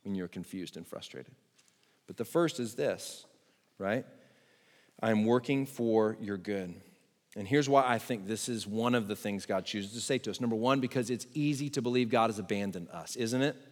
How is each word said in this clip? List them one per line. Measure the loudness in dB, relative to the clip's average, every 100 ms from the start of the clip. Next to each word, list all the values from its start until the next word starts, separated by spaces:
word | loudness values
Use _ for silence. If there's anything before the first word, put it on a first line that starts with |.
when | -4 -4
you're | -4
confused | -8 -10 -8 -10 -12
and | -12
frustrated. | -12 -12 -14 -16 -20 _ _ _ _ _ _ -18
But | -6
the | -2
first | 2 2 0
is | -6 0
this, | -2 -2 -6 -14 -18 _ _ _ _ _
right? | 0 0 -2 -18 -20 _ _ _ _ _ _ -4
"I | 2
am | 4 6
working | 4 4 0 0
for | -2 2 4 4 0
your | -6 -6
good." | -4 -4 -4 -10 -18 -20 _ _ _ -10
And | 2
here's | 2 6
why | 6 6
I | 2
think | 0 -6 -4
this | -4 -2
is | -4 -2
one | 0 4 2
of | 2
the | -4
things | -2 -4 -2
God | -2
chooses | -2 -6 -6
to | -8
say | -2 -2
to | -2
us. | -2
Number | -2 2
one, | 2 2
because | 2 -2 -2
it's | -4 -6 -2
easy | 0 0 -2
to | -2
believe | 0 2 2
God | 4 4
has | 0
abandoned | -2 -2 -2 -4 -8
us, | -12 -10 -4
isn't | 0 2
it? | 2 0 -14